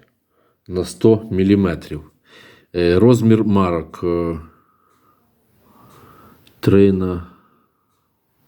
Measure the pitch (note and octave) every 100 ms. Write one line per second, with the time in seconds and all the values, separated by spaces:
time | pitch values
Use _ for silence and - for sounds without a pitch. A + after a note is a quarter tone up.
0 | _ _ _ _ _ _ - F2+ F2 -
1 | A2 G#2+ - F#2 F#2+ G2+ F#2+ D#2 - D2+
2 | - _ _ - - _ _ F2 F2 F2+
3 | A2+ B2 A2+ A2 G#2+ G2+ F#2 E2+ D#2+ -
4 | F2+ E2+ E2+ E2 E2 _ _ _ _ _
5 | _ _ _ _ _ _ _ _ - -
6 | - - - _ _ _ - G2 G2+ F#2+
7 | F#2 F2+ - _ _ _ _ _ _ _
8 | _ _ _ _